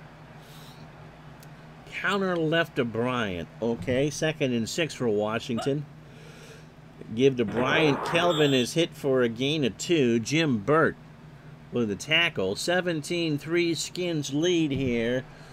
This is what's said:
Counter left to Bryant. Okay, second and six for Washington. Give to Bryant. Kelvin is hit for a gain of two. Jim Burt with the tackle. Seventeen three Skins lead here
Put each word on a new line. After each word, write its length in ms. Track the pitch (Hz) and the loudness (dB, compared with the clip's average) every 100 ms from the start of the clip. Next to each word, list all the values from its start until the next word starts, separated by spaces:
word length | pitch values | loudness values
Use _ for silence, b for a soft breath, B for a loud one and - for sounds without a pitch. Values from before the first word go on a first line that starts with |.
| - - - - B B B B - - - - - - - - - - - | -20 -20 -20 -20 B B B B -20 -20 -20 -20 -20 -20 -20 -20 -20 -20 -14
Counter 440 | - 175 202 190 170 | -6 -2 0 0 0
left 400 | 160 165 165 147 | 2 2 2 0
to 100 | 120 | -2
Bryant. 640 | 110 123 123 104 87 80 - | 0 0 0 -2 -4 -8 -4
Okay, 520 | 117 117 - 127 147 | -2 -2 0 0 0
second 420 | - 156 156 135 | 0 -2 0 0
and 160 | 120 107 | 0 -2
six 240 | - 156 | -2 -4
for 140 | - 120 | -2 0
Washington. 760 | 104 107 113 - 113 139 147 143 - B B B B B B B - - - - 110 | 2 0 -2 -4 -2 0 -2 -4 -14 B B B B B B B -20 -20 -18 -8 2
Give 200 | 135 123 | 4 4
to 80 | 107 | 0
Bryant. 600 | 110 127 156 156 135 - | 0 2 4 4 2 0
Kelvin 480 | 165 175 156 147 | 2 2 4 4
is 220 | 131 117 165 | 4 2 0
hit 180 | 165 | -2
for 300 | - 143 131 | -2 0 2
a 60 | 120 | 2
gain 340 | 113 135 156 | 0 -2 0
of 120 | 123 - | 0 -2
two. 400 | - 165 123 117 | 0 4 4 2
Jim 400 | 110 151 160 113 | 2 2 2 2
Burt 360 | 101 156 127 - - - - - - - - | 2 4 4 0 -12 -20 -20 -20 -20 -20 -6
with 180 | 123 110 | -2 -2
the 60 | 95 | -2
tackle. 600 | - 160 170 156 98 104 | 0 2 2 0 -2 -2
Seventeen 840 | - 180 180 160 143 175 165 143 | 0 0 0 -2 -2 -2 0 -2
three 340 | 156 175 170 | 0 0 2
Skins 580 | 160 - 170 180 156 139 | 0 -4 -4 -2 -2 -2
lead 380 | 143 175 175 156 | 0 2 2 2
here 560 | 127 131 117 113 127 - B B | 0 0 0 0 -2 -4 B B